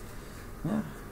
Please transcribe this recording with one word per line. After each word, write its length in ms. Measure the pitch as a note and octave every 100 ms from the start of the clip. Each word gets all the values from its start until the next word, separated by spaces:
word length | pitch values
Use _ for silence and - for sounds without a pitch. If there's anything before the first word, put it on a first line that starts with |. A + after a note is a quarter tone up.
| - - - - - -
Yeah, 180 | E3 G#3+ D#3+ - -